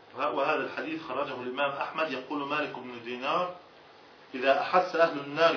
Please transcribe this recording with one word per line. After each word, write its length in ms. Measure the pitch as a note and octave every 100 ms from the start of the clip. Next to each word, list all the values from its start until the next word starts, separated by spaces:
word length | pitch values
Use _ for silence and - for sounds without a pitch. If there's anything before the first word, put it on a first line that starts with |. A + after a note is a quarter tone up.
| - B2+
وهذا 460 | D3 F#3+ C#3+ D3
الحديث 400 | B2 B2+ C#3 D#3+
خرجه 320 | - D#3 C#3 B2+
الإمام 300 | B2 C3+ C#3+
أحمد، 400 | - - D#3 D#3+
يقول 360 | B2+ - D3 C#3
مالك 260 | D3 C3+ A#2+
بن 240 | B2 A#2+
دينار: 460 | A#2 B2 C3+ E3+ F3+ - - - - - - - -
"إذا 280 | C3 C3 C#3
أحس 340 | - F#3 F3+ E3
أهل 240 | E3 D3
النار 340 | C#3 D3 E3